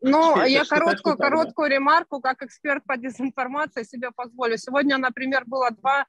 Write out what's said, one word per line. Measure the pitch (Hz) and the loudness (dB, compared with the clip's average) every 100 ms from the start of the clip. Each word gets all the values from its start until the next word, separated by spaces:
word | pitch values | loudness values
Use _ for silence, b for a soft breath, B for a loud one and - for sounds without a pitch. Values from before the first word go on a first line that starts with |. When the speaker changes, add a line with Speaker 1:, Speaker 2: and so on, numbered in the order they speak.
Speaker 1:
но | 262 294 330 294 | 2 4 4 4
Speaker 2:
Теперь | 311 | 4
Speaker 1:
я | 269 | 2
Speaker 2:
так, | 302 | 2
что | |
так, | 294 | 2
Speaker 1:
короткую, | 330 - | 2 0
Speaker 2:
что | 330 | -2
так, | 277 | 0
да. | 277 320 | 0 0
Speaker 1:
короткую | 330 - 294 | -2 -2 0
ремарку, | 269 277 330 349 285 | 2 4 2 0 -6
как | 262 262 | -4 -6
эксперт | 262 - 302 285 | -10 -8 -4 -4
по | - 262 | -4 -6
дезинформации | 254 226 262 269 254 285 302 - | -6 -6 -6 -4 -4 -4 -6 -6
себе | 220 247 247 | -12 -10 -10
позволю. | 240 240 240 240 226 | -10 -12 -4 -2 -2
Сегодня, | - 269 285 269 | -2 0 2 2
например, | 254 254 262 269 247 | 0 -4 -2 -2 -2
было | 262 247 | -2 -2
два | 226 262 277 | 0 0 0